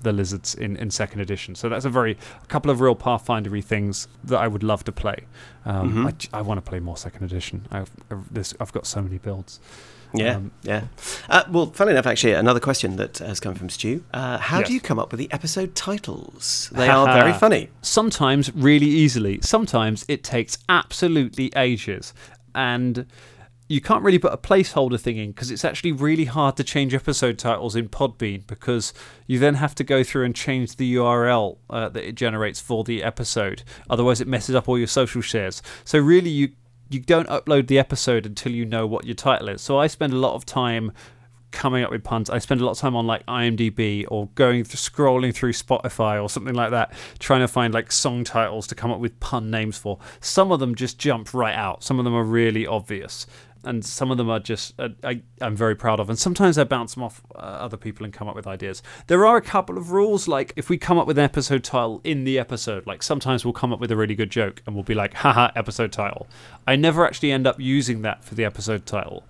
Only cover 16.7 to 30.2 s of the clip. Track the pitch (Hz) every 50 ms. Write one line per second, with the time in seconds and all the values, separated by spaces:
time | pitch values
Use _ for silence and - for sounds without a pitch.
16.7 | - 127 127 127 135 135 139 131 127 123 120 - - - 320 330 180 110 - -
17.7 | - - - - - 226 220 226 - - 143 131 139 143 139 - - 156 131 143
18.7 | 147 147 147 147 147 160 156 139 120 117 104 98 101 - - - - 220 160 -
19.7 | - 120 110 110 107 98 - - 147 - - - 135 120 110 - - - - -
20.7 | 180 165 - - - - 180 170 165 151 131 117 - - 131 - - 139 131 123
21.7 | 120 98 - 107 98 - - - - - - - - - _ - - 131 131 123
22.7 | 123 123 127 123 117 123 127 - - - - - - - - - _ _ _ -
23.7 | 151 139 - - 220 - 190 202 185 170 - 139 135 - - - 196 190 185 -
24.7 | - 143 135 123 123 113 - 123 113 110 107 104 104 - 123 127 - - - 165
25.7 | - - - 170 151 131 143 151 160 160 156 120 120 156 143 135 - - - -
26.7 | - 143 139 131 131 135 - - 131 - 135 123 113 - - 117 117 78 117 113
27.7 | 98 117 117 101 - - 143 127 - - 120 104 98 95 98 - 110 - - 120
28.7 | 123 117 - - - - - - - - - - 127 123 139 147 143 135 151 143
29.7 | - - 135 - 139 131 127 - - 135